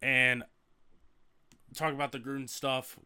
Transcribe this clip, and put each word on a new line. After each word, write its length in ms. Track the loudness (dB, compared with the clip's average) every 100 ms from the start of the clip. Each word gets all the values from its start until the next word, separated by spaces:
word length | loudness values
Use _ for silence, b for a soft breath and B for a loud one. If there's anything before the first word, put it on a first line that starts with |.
and 400 | 2 6 6 2 -4 _ _ _ -20 -20 -20 _ -20 _ _ -20 -16
talk 200 | -4 -2
about 180 | 0 -2
the 60 | -4
Gruden 280 | -6 -6 -6
stuff 520 | -4 -2 -2 -4 -14